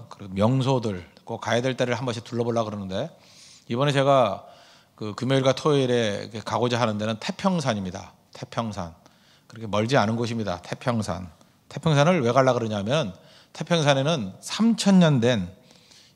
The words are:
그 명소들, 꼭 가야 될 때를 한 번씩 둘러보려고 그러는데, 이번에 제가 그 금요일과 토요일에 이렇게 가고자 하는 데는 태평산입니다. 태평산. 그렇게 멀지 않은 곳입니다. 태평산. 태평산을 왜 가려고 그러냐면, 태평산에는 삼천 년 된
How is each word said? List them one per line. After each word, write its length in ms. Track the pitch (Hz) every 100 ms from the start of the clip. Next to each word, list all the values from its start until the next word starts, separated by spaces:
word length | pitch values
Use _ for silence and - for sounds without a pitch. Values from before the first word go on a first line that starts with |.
| -
그 180 | - 98
명소들, 760 | 95 110 131 127 127 110 92 90 _ -
꼭 160 | 113
가야 200 | - 117
될 160 | 131 123
때를 160 | 123
한 120 | 113 127
번씩 180 | 113
둘러보려고 480 | - 117 120 117 107
그러는데, 440 | 104 95 95 156 - _ - - - -
이번에 240 | 120 143
제가 520 | 139 139 135 107 95 - - - - _ -
그 180 | 107
금요일과 400 | 101 123 135 131
토요일에 680 | 127 156 143 127 120 110 101
이렇게 160 | 104 113
가고자 420 | - 110 123 120
하는 160 | 117 107
데는 200 | 110 110
태평산입니다. 960 | - - 190 175 131 104 92 98 90 _ _
태평산. 640 | - - - 113 98 85 82 _ _ _ _ _
그렇게 220 | 110 110
멀지 280 | 104 113 135
않은 200 | 104 117
곳입니다. 440 | 117 117 101 87
태평산. 680 | - - 127 117 101 87 90 - _ _ -
태평산을 540 | 143 165 143 151 180
왜 80 | 117
가려고 260 | 127 131 120
그러냐면, 560 | 113 104 101 156 107 - _ - _
태평산에는 800 | - 160 170 143 135 139 165 95 -
삼천 600 | - - 226 214 202 185
년 200 | 165 131
된 340 | 117 117 87 - _ _ _ - _